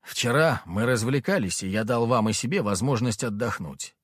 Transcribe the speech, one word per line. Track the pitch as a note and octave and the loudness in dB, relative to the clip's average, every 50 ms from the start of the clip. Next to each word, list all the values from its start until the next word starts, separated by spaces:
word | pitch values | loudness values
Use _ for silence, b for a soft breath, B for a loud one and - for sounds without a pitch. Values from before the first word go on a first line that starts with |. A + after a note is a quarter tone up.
| _ | _
Вчера | - - - - A#2+ A#2+ C#3+ D#3+ E3 C#3+ - - | -10 -6 -2 0 2 4 4 4 4 4 0 -4
мы | - F2 G2+ A2+ | -6 -4 0 2
развлекались, | A#2+ B2+ A2+ A2 A#2+ C3+ C#3+ - - G3 F#3+ G#2+ F#2 - - - | 2 2 2 2 0 0 0 0 0 0 0 0 -2 -4 -4 -4
и | F#2+ | -2
я | F#2+ G#2+ A2 | -2 -2 0
дал | G#2+ B2 A#2+ A#2 | 0 0 0 2
вам | A#2 B2+ A#2+ G#2+ A2 | 2 2 2 2 2
и | A2 | 0
себе | - - A#2 D#3+ G3 C3+ | 0 -2 -2 -2 0 0
возможность | G#2 G2+ F2+ G#2 C3 C#3 A2+ A#2+ B2 A2 - - | 0 0 0 0 0 0 2 0 0 -2 -2 -4
отдохнуть. | A#2+ G2+ G2+ A#2+ A#2 - - G2 D2+ C#2 - - - _ _ | -4 -2 -2 -2 -4 -4 -6 -8 -10 -10 -12 -14 -16 _ _